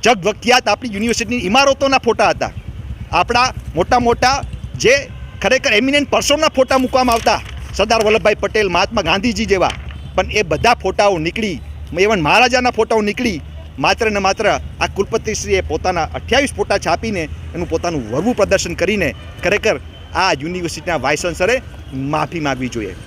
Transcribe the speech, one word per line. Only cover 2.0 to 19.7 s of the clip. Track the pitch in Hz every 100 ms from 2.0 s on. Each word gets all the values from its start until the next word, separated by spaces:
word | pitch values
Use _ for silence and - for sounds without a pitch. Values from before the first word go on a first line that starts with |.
| - 220 202
હતા, | 156 117 - - - - - -
આપણા | 160 180 233 254 - -
મોટા | - 185 247
મોટા | 240 233 247 269 - - - -
જે | 202 277 277 - - -
ખરેખર | - 262 269
એમિનન્ટ | 214 262 285 285
પર્સનના | 220 - 294 311
ફોટા | - 262 269
મૂકવામાં | 254 262 254
આવતા, | 226 - 202 - - -
સરદાર | - 208 226
વલ્લભભાઈ | 208 214 202
પટેલ, | 208 202 220 202
મહાત્મા | 175 196 226
ગાંધીજી | 165 185 220 190
જેવા, | 196 190 151 - - - -
પણ | - 190
એ | 196
બધા | 196 151 170
ફોટાઓ | 240 190 185 208 190
નીકળી, | 156 - 208 147 - - - 170
even | 196 220
મહારાજાના | 147 190 247 254 247
ફોટાઓ | 240 226 226
નીકળી, | 208 208 247 170 - - - -
માત્ર | 151 190 220
ને | 202
માત્ર | 190 196 208 147 - -
આ | 175
કુલપતિશ્રીએ | 180 202 220 220 208 202 196
પોતાના | 175 160 185 180
અઠ્યાવીસ | 156 127 - 233 285
ફોટા | - 208 202
છાપીને | 170 170 226 202 156 - -
એનું | 170 175
પોતાનું | 160 175 160 110
વરવું | 120 196
પ્રદર્શન | 233 190 185 185
કરીને | - 175 208 160 110 - -
ખરેખર | 175 202 220